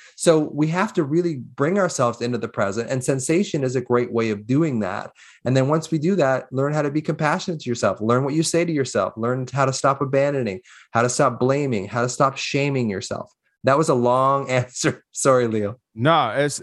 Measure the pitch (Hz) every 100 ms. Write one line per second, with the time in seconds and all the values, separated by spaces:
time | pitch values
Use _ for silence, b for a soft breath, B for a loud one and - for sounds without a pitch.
0 | B B 175 160 151 143 156 175 214 -
1 | 139 165 175 139 117 - 143 202 180 -
2 | 120 117 120 120 113 - 101 104 117 131
3 | 131 135 131 165 - 156 131 127 120 123
4 | 120 117 113 104 107 135 160 117 95 101
5 | - B B B 120 131 131 160 160 160
6 | 160 196 139 131 - 131 139 151 147 151
7 | 156 156 151 170 - 160 123 117 107 95
8 | 107 123 139 156 160 170 170 151 127 107
9 | 95 - 117 127 127 135 135 131 139 139
10 | 139 135 143 143 113 92 B B B 117
11 | 117 - 139 117 127 139 143 107 98 123
12 | 120 - 139 - - 143 143 135 117 92
13 | - - - _ _ _ 127 139 160 127
14 | 120 127 135 139 131 127 - - 147 -
15 | _ - 139 127 117 110 101 123 _ 110
16 | 135 165 123 120 147 -